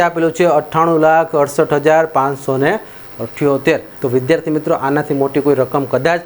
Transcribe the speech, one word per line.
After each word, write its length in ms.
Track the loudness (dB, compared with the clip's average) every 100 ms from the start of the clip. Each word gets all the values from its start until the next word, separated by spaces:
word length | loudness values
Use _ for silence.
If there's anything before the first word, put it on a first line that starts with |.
| 2
આપેલું 260 | 0 -2 2
છે 100 | 2 2
અઠ્ઠાણું 440 | 0 0 2 4 4
લાખ 320 | 4 2 0
અડસઠ 340 | 0 0 0 2 2
હજાર 180 | 2 2 0
પાંચસો 400 | -2 -4 -4 0
ને 160 | 0 -2 -8 -20 -20 -14
અઠ્યોતેર. 580 | -12 -2 0 0 0 -2 -4 -8
તો 80 | -2
વિદ્યાર્થી 440 | 0 0 0 0 -4
મિત્રો, 200 | -2 -2
આનાથી 400 | -2 -2 -2 -2
મોટી 200 | -2 0 0
કોઈ 100 | 0
રકમ 280 | 0 -2 -2
કદાચ 300 | -2 0 -2